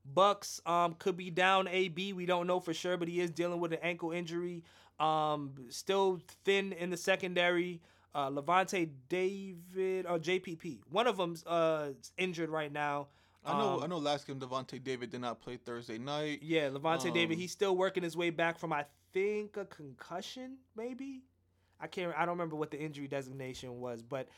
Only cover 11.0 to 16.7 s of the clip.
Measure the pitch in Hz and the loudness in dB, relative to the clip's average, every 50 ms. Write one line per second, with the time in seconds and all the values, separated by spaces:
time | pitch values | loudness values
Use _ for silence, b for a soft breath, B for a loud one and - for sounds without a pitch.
11 | 233 247 214 190 185 170 170 160 - - 170 170 165 160 160 156 151 143 139 135 | 4 4 4 2 0 -2 -2 -6 -4 0 2 4 4 4 4 2 0 -4 -6 -8
12 | - - - - 185 185 180 160 165 156 156 160 156 147 143 151 147 147 143 143 | -14 -12 -4 -2 -2 -2 0 -2 -2 -2 0 -2 -2 -2 -2 -2 0 0 0 0
13 | 143 139 b b b b b b _ 143 143 143 139 139 135 - 131 160 180 170 | -2 -6 b b b b b b _ 0 2 2 2 2 2 0 0 -2 -2 0
14 | 143 143 147 143 - - 143 135 135 127 127 135 127 - - 131 127 131 131 123 | 2 2 0 0 -2 -6 -8 -8 -6 -4 -4 -4 -4 -4 -8 -8 -4 -4 -4 -4
15 | 123 120 113 123 123 120 117 113 - - 127 120 - - 120 120 117 117 113 110 | -4 -6 -6 -6 -4 -4 -6 -6 -8 -10 -12 -10 -8 -8 -8 -8 -6 -8 -8 -8
16 | 120 139 147 147 151 151 147 139 143 156 165 160 151 139 | -6 -4 -4 -2 -2 -2 -4 -6 -4 0 2 2 2 2